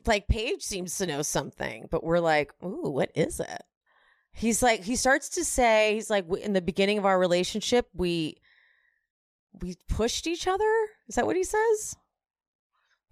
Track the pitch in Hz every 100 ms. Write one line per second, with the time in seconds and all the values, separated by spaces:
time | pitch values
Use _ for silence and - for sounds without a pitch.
0 | - 208 - 220 220 370 - 196 180 -
1 | 180 143 151 160 135 - 135 113 - 165
2 | 165 175 165 151 139 - 180 294 254 135
3 | - - 240 - - - - _ _ _
4 | _ _ _ - 220 220 247 214 185 254
5 | 254 294 - 370 320 - 233 220 214 214
6 | 214 202 165 190 214 190 175 180 196 214
7 | 196 185 180 175 180 214 - 240 - 170
8 | 180 170 156 - _ _ _ _ _ _
9 | _ _ _ _ _ - 180 180 - -
10 | 233 - 320 349 370 381 427 453 427 _
11 | - 247 - 339 359 427 466 415 - -
12 | _ _ _ _ _ _ _ _ _ _
13 | _